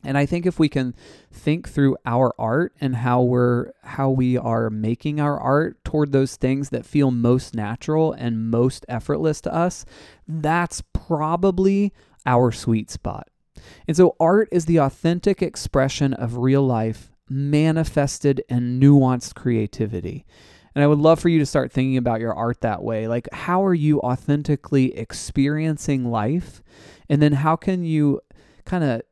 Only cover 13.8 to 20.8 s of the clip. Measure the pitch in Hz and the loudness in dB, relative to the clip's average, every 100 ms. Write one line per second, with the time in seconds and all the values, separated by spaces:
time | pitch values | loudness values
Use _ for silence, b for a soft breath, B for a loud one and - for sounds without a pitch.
13.8 | - 160 180 - 165 202 220 175 160 165 | -4 4 4 4 2 4 2 0 2 2
14.8 | 139 - 165 175 202 190 175 - - 139 | 2 0 -2 0 0 -2 -4 -6 -4 0
15.8 | 135 - 139 131 117 120 127 139 135 117 | 0 0 -2 -2 -6 -2 2 2 2 0
16.8 | 110 110 - _ _ 135 143 147 160 160 | -2 -6 -14 _ _ -6 -2 2 2 0
17.8 | 156 - 143 - 147 135 - 123 120 127 | -2 0 -2 0 0 0 -2 -2 -2 4
18.8 | 139 143 131 123 - - 123 117 107 - | 6 8 4 0 -6 -8 -2 -2 -2 -4
19.8 | 110 107 85 135 - b b b b - | -6 -4 -8 -12 -16 b b b b 0